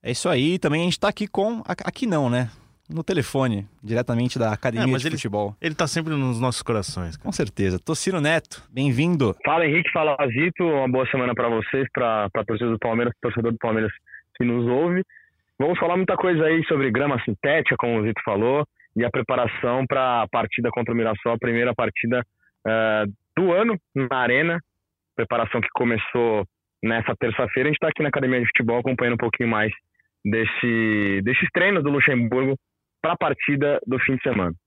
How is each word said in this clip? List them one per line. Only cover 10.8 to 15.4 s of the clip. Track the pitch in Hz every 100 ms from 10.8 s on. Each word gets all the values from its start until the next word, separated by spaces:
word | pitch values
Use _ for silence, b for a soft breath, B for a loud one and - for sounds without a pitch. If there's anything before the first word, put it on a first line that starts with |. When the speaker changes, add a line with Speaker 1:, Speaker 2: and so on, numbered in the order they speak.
| 131
Speaker 3:
boa | 127 127
semana | 135 123
pra | 120 120
vocês, | 113 104 135 135
pra, | - 120 110 101
pra | -
torcida | 107 110 120
do | 113
Palmeiras, | 120 113 120 -
torcedor | 123 117 117
do | 113
Palmeiras | 117 110 110 - B B B -
que |
nos | 120 120 120
ouve. | 127 175 180 190 b b b